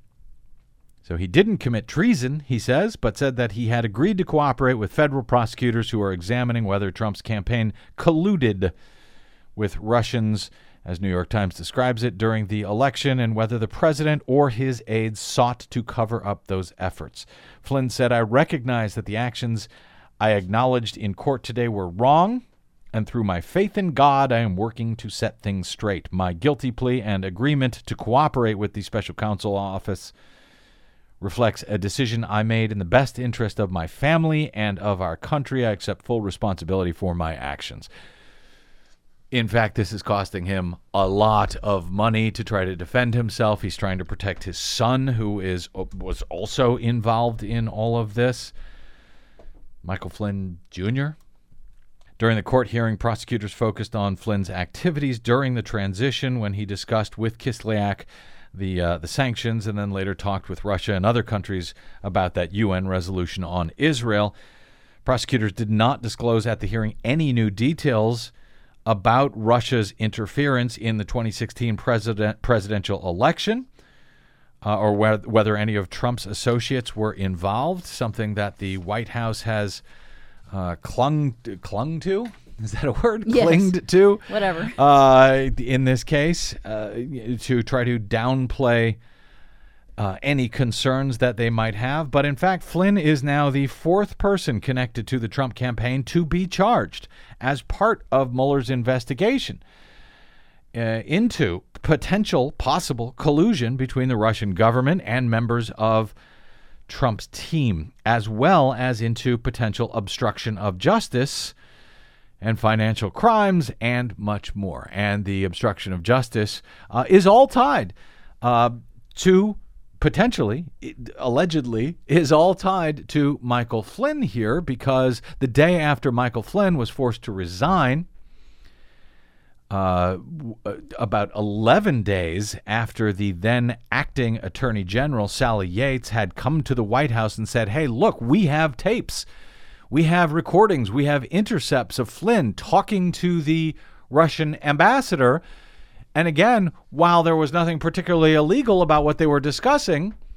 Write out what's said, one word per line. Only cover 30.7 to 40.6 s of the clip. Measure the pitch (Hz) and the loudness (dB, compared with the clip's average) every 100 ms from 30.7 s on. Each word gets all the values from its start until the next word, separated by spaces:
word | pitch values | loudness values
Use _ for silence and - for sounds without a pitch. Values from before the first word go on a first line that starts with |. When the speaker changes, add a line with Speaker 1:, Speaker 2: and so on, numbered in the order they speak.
| _ _ _ _ - | _ _ _ _ -10
Speaker 1:
reflects | 98 - 113 - - | -8 0 0 0 -6
a | 104 | -4
decision | 98 - 120 113 90 | -2 -2 -2 -2 -2
I | 107 | -2
made | 110 113 110 | 0 0 0
in | 101 | -2
the | 87 | 2
best | 127 135 - | 2 2 -4
interest | 123 - 107 - | -6 -4 -4 -2
of | 95 | -2
my | 90 82 | -2 -6
family | - 139 165 160 156 151 | -2 2 2 2 0 -4
and | 104 104 95 | -4 -4 -2
of | 104 92 | -2 -2
our | 87 82 | -4 -6
country. | - 151 127 131 113 | -4 -4 -2 -2 -2
I | |
accept | 98 - 92 | -2 -6 -8
full | - 117 | -4 -4
responsibility | 101 - 107 90 82 95 87 | -4 -4 -4 -4 -4 -2 -2
for | - 92 85 | -2 -4 -2
my | 80 | -4
actions." | 71 69 - - 53 - - - - - - - - _ - - _ _ - - | -6 -10 -10 -12 -14 -18 -20 -20 -20 -20 -20 -20 -20 _ -20 -20 _ _ -20 -4
In | 123 110 | -2 2
fact, | 117 107 - | 2 2 0
this | 98 | -4
is | 104 | -4
costing | - 101 92 95 90 | -2 -2 -2 -6 -4
him | 95 | -2